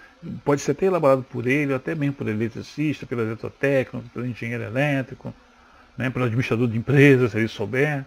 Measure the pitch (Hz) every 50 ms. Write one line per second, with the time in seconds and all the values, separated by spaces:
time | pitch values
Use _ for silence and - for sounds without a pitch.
0 | - - - _ - - 117 117 - - 143 143 - - 139 - 190 190 180 170
1 | 151 135 135 131 127 - - 117 113 123 131 151 147 139 135 127 - 160 165 160
2 | 143 139 139 - - 110 107 107 117 110 - 107 104 - - - 151 156 135 -
3 | - - 127 120 113 110 117 113 - 110 - _ - 139 139 135 123 - - 123
4 | 113 120 - 113 120 127 117 - 117 117 120 117 110 104 110 131 143 147 143 135
5 | 127 - - - - 123 - - - _ _ _ - - - - - - _ -
6 | 120 131 117 131 127 123 110 131 123 - 117 110 127 120 107 117 107 - 131 143
7 | 139 143 135 123 123 113 101 107 113 110 - - 107 101 117 127 143 151 147 139
8 | 135